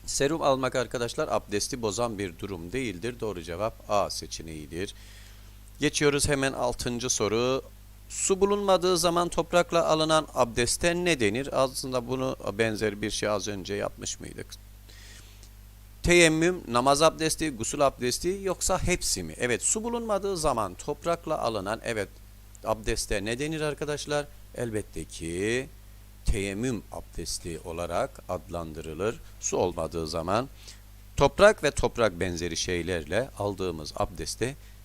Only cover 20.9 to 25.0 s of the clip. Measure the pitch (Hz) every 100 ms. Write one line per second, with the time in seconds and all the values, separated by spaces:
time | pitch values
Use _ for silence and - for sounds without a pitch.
20.9 | 147 165 165 160 156 117 107 95 113 -
21.9 | 110 95 - - - - - 110 110 110
22.9 | 113 - 107 104 120 151 160 151 139 147
23.9 | 143 - 147 143 - - - 120 107 -
24.9 | -